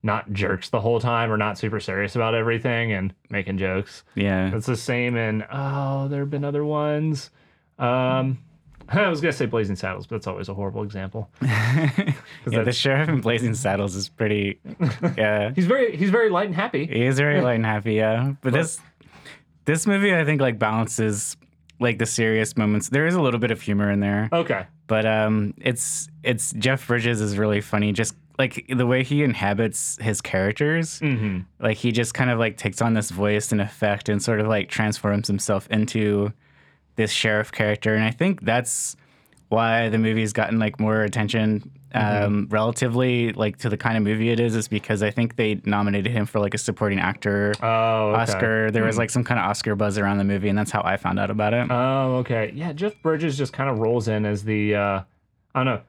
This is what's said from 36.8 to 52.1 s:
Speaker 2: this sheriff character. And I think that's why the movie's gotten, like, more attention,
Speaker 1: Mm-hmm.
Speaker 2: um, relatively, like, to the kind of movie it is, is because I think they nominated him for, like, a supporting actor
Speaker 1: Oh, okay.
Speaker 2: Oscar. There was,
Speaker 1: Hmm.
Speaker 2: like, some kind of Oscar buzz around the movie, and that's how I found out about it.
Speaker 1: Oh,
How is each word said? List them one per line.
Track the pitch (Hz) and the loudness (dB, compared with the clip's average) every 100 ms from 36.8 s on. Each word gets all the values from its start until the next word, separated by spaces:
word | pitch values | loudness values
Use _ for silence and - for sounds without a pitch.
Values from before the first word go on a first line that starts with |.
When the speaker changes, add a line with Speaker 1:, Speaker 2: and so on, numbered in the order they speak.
| _ - | _ -2
Speaker 2:
this | 107 | 0
sheriff | - 110 107 107 | 2 2 2 -2
character. | - 107 107 110 | 0 0 2 2
And | 110 | 2
I | 110 | 2
think | 113 185 185 | 2 0 0
that's | - 120 120 - - - _ _ _ _ _ | 0 0 0 -6 -6 -10 _ _ _ _ _
why | 110 113 113 113 | 2 4 2 2
the | 110 | 2
movie's | 110 110 107 | 2 2 0
gotten, | 104 107 113 | 0 0 0
like, | 107 - | 0 0
more | 110 110 | 2 2
attention, | 107 113 107 117 107 107 - - - | 0 0 0 2 2 0 -4 -20 -6
Speaker 1:
Mm-hmm. | 110 107 104 | -2 0 2
Speaker 2:
um, | 104 104 98 | 2 0 0
relatively, | 107 110 117 127 120 127 120 117 | 0 0 0 0 2 2 2 0
like, | 101 107 - | 0 -2 -2
to | 113 | -4
the | 104 | -2
kind | 117 113 | 0 0
of | |
movie | 104 107 117 | 0 2 2
it | 117 | 2
is, | 120 110 | 2 0
is | 104 | -2
because | 107 - 107 | -4 -2 0
I | 104 | 0
think | 110 117 - | 0 -2 0
they | 110 104 - | 0 0 0
nominated | 104 101 101 98 | 0 0 0 0
him | 117 | -2
for, | 104 107 | 0 0
like, | 101 | -2
a | - | -2
supporting | - 101 104 98 | -4 -2 -2 0
actor | 90 - 104 101 104 104 | 0 -2 -2 0 0 0
Speaker 1:
Oh, | 113 113 113 110 107 | 0 2 2 2 2
okay. | 110 | 2
Speaker 2:
Oscar. | 113 98 113 110 110 | 2 0 2 2 2
There | 110 | 2
was, | 110 | 0
Speaker 1:
Hmm. | 110 | 0
Speaker 2:
like, | 113 | 0
some | 127 | -2
kind | 117 123 | 0 0
of | |
Oscar | 92 104 113 101 | 0 -2 -2 0
buzz | 104 101 | 0 0
around | 101 101 | 0 2
the | |
movie, | 101 101 101 | 0 0 0
and | 101 | 0
that's | 104 | 0
how | 107 | 0
I | 87 98 | 0 -2
found | - 95 | -2 -2
out | 98 | -2
about | 107 107 | 0 0
it. | 120 123 | 0 0
Speaker 1:
Oh, | 123 131 135 131 | 0 0 0 0